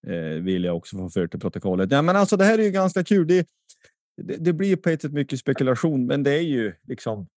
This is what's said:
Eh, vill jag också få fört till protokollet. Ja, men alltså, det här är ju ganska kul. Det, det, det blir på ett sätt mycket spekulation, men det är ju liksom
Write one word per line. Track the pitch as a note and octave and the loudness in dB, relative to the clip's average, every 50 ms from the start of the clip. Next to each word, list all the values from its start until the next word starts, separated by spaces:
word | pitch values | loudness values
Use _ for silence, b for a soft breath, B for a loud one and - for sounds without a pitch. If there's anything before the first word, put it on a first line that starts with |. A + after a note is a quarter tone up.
| - | -8
Eh, | - F#2 E2+ D#2+ D#2 D#2 D#2+ | -8 -8 -6 -6 -6 -6 -4
vill | F2 F#2 F#2+ F2+ F2+ | -2 -2 -2 0 0
jag | F2 E2+ | -2 -4
också | E2 - - - | -4 -6 -10 -10
få | F#2 F#2 F2 | -10 -10 -4
fört | - G2 F2 E2+ | -2 -2 -2 -2
till | - E2+ | -4 -6
protokollet. | - F#2+ - F#2+ - G2 F#2 F#2 F#2+ F#2+ | -6 -6 -6 -4 -2 -2 0 0 2 2
Ja, | C#3 C#3 | 2 2
men | D#3 E3+ F#3 | 4 4 4
alltså, | G3+ G3+ F#3+ G#3+ | 2 2 2 4
det | F#3+ G3 | 4 4
här | G#3 A3+ A3 | 4 4 4
är | |
ju | A3 G#3 | 2 2
ganska | F#3 G3 F#3+ F#3 - F#3+ F3 | 2 2 0 0 0 -2 0
kul. | - G#3 G3 E3 | 2 2 2 4
Det, | D#3 F3+ F#3 E3 _ _ _ _ b b b b b b b _ _ _ - | 4 2 2 2 _ _ _ _ b b b b b b b _ _ _ -14
det, | - - - | -10 -10 -8
det | - D#3+ F3 | -2 0 0
blir | E3+ D#3 F#3+ G3+ F#3 | 0 0 2 0 0
på | - - E3+ | 2 2 0
ett | D#3+ D3 | 0 0
sätt | - D3 | -4 -4
mycket | D3 C#3+ C#3 - C#3 B2+ | -2 -4 -2 -2 -4 -4
spekulation, | - C#3+ C3 - C#3 B2+ B2 A#2 - E3 D3+ C3 B2 | -2 -2 0 2 2 2 2 2 0 0 0 0 0
men | B2 C#3 C#3+ | 0 0 0
det | C#3 C#3 | 2 2
är | C#3 D#3 | 2 0
ju | E3+ D#3+ C#3 A#2+ A2 G2+ F2 _ | 0 0 0 0 -2 -2 -6 _
liksom | _ - B2 - - A#2 A2 G#2 F#2 - _ | _ -12 -12 -8 -6 -6 -6 -6 -10 -16 _